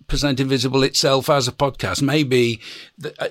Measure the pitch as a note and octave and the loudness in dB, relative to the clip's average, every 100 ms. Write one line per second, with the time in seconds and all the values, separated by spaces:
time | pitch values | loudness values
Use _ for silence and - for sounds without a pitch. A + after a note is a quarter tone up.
0 | - - C#3+ B2+ C3+ C3+ B2+ C3+ C3+ - | -4 -2 0 0 0 0 2 2 2 2
1 | D3+ C3+ B2+ C#3+ B2+ - C#3 - A2 F#2 | 2 2 2 2 0 -2 -2 -2 -4 -2
2 | C#3+ D3+ C#3+ B2+ A#2+ A2 - - - - | 0 2 2 2 2 -2 -10 -20 -20 -14
3 | - - - | -12 -8 -8